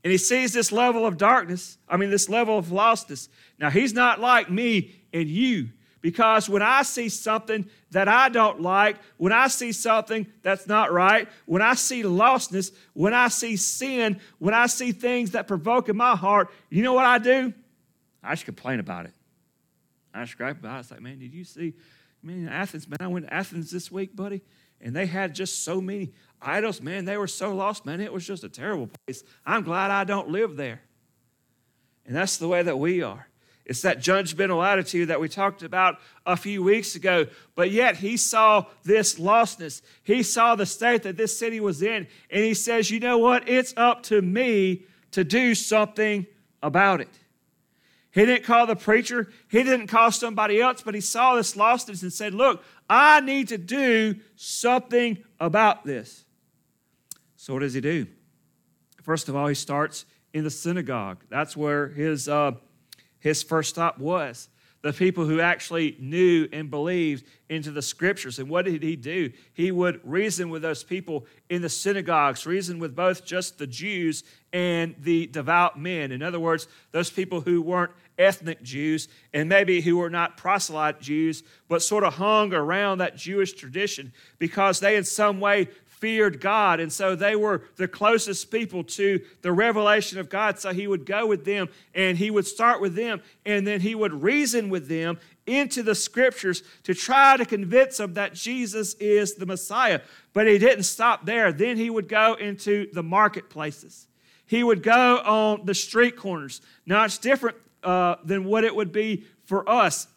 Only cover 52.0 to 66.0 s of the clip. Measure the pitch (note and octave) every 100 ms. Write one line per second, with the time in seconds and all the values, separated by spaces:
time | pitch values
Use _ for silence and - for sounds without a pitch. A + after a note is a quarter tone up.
52 | F3+ - G#3 G3 C4+ E3+ - _ - A#3
53 | D4 D4+ C4+ C#4 A3 A3 F3 C4 C4 A3+
54 | A3 G#3 _ _ - - A#3+ B3+ B3 A#3+
55 | A#3+ G3+ - _ E3 G3+ G#3+ - C#3+ B2+
56 | A2+ - _ _ _ _ _ _ _ _
57 | _ - _ _ - C3 C#3 B2+ C#3 E3
58 | F#2+ _ _ _ _ _ _ _ _ _
59 | - D#3+ - C#3 D3 C#3 - C#3+ D#3 -
60 | - _ _ D#3 D#3 D3 E3+ F3+ C3+ B2
61 | G2 F#2 _ C3 D3+ D3 D3 D3 C#3 C#3+
62 | D#3 D3+ C3+ D3 C#3+ B2 _ _ _ -
63 | _ _ D3+ D3+ - D#3+ D#3 - E3 -
64 | C#3+ F3+ C#3+ A#2+ - _ _ _ D3 -
65 | F#3 F3 D#3 D#3+ E3+ E3+ - E3+ D#3 -